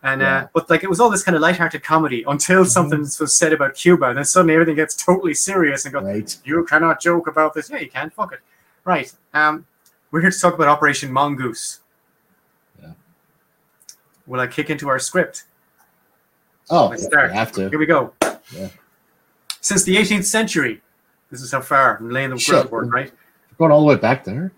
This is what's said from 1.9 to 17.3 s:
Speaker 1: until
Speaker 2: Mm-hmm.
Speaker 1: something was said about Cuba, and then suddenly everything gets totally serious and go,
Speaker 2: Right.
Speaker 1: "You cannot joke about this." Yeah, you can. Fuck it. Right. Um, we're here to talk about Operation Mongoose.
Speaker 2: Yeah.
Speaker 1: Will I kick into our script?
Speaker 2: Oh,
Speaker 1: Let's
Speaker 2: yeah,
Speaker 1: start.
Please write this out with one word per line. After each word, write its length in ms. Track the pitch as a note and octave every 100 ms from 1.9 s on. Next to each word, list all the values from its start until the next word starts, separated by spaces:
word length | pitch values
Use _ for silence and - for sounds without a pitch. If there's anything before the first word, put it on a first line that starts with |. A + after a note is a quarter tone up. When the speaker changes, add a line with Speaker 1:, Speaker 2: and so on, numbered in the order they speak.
| D#3+ D3+ B2 A2+
Speaker 1:
until 320 | C#3+ - F#3
Speaker 2:
Mm-hmm. 80 | F#3
Speaker 1:
something 320 | F#3 D3+ D3+
was 340 | D3 - D3+
said 200 | - D#3+
about 200 | D#3 C#3
Cuba, 340 | - F3 F3+ C3+
and 100 | B2
then 60 | C#3+
suddenly 260 | F3+ E3
everything 220 | D#3+ E3
gets 200 | D3+ D#3
totally 380 | - - F3+ F3+
serious 540 | C#3+ - G3 D#3 C#3 C#3+
and 80 |
go, 80 | C#3
Speaker 2:
Right. 340 | G2 G#2 G#2+ -
Speaker 1:
"You 180 | C3+ D#3+ E3+
cannot 340 | D3+ E3 D#3
joke 260 | E3+ F3 E3
about 280 | D#3 D#3
this." 160 | D#3 -
Yeah, 80 | C#4
you 100 | C#3+
can. 220 | C3 D#3
Fuck 240 | - G3+
it. 60 | C3 _ _ _ _
Right. 260 | - E3+ B2 _ _
Um, 320 | D3+ D3+ D#3 - _ _ _ _
we're 100 | D#3+
here 100 | F3+
to 80 | F#3
talk 140 | F3
about 160 | E3+ D3
Operation 420 | D3 D3+ C#3 C#3
Mongoose. 680 | C3 C#3+ C#3 B2+ A2 - - _ _ _ _ _ _ _ _ _ _
Speaker 2:
Yeah. 80 | D#3+ - _ _ _ _ _ _ _ _ _ - _ _ _
Speaker 1:
Will 140 | B2+
I 60 | B2
kick 220 | C#3 D3
into 220 | D3 C#3+
our 80 | C3
script? 460 | - F3+ E3 - - _ _ _ _ _ _ _ _ _ _ _ _
Speaker 2:
Oh, 200 | E3 -
Speaker 1:
Let's 160 | A2
Speaker 2:
yeah, 40 | -
Speaker 1:
start. 220 | D3+ C3